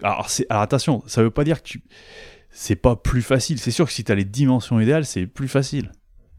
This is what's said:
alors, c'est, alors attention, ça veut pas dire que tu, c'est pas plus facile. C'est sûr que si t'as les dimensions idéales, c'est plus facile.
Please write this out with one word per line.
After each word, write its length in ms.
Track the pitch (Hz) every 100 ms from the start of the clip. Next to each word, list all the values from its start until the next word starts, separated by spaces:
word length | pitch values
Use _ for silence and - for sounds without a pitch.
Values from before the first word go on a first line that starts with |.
alors, 260 | 101 101 -
c'est, 160 | - -
alors 100 | 107
attention, 420 | 107 135 - 127 -
ça 160 | -
veut 80 | 113
pas 140 | 127
dire 180 | 147 151
que 40 | -
tu, 140 | - - - - - - - _
c'est 260 | - - 98
pas 180 | 127
plus 280 | 113 - 123
facile. 360 | 113 131 - 143
C'est 120 | -
sûr 160 | 117 156
que 60 |
si 120 | -
t'as 100 | 113
les 120 | 101 98
dimensions 520 | 113 139 127 - 117
idéales, 260 | 110 156 143
c'est 200 | - 92
plus 220 | - 135
facile. 440 | 139 135 143 98 - _ - _